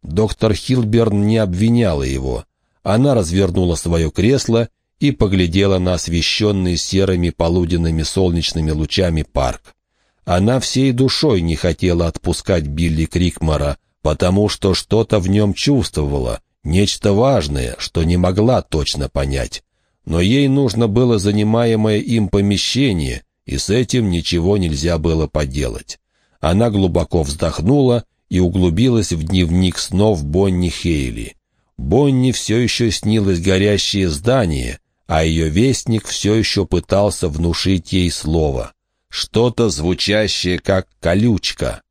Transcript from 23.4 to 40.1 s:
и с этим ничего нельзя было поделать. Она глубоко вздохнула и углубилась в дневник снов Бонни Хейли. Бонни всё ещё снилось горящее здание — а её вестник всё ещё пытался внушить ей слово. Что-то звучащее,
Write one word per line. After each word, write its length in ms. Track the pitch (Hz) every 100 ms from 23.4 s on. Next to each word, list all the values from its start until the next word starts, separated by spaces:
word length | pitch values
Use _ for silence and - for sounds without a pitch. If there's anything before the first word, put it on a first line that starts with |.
| -
и 120 | 67
с 120 | -
этим 400 | 110 120 127 104
ничего 480 | 85 80 87 85 104
нельзя 400 | 87 71 80 85
было 300 | 82 80 76
поделать. 720 | 78 71 67 64 55 - - _ _ _ _
Она 300 | 80 95 117
глубоко 540 | 101 95 85 85 87
вздохнула 800 | 73 73 82 - 87 143 131 120 - _ _
и 100 | 90
углубилась 720 | 90 92 90 80 127 113 101
в 120 | 85
дневник 540 | 78 92 85 90 92 -
снов 460 | - 92 107 92 73
Бонни 440 | 82 98 90 90
Хейли. 680 | - 90 76 64 55 55 _ _ _ _ -
Бонни 540 | 64 107 143 131 127
всё 260 | 113 - 110
ещё 320 | 120 - 117
снилось 500 | - 107 110 98 87
горящее 680 | 90 95 101 101 - 101 92
здание — 720 | 73 104 131 95 71 60 - _ _ -
а 160 | 80
её 260 | 82 80 80
вестник 580 | 78 131 120 - 110 -
всё 280 | - 101 110
ещё 300 | 98 104 92
пытался 640 | 90 - 95 104 - 90
внушить 640 | 73 85 80 92 95 -
ей 160 | 92 90
слово. 640 | - 76 82 76 65 57 _ _ _ _
Что-то 600 | - - 107 120 113 113
звучащее, 880 | 82 80 87 -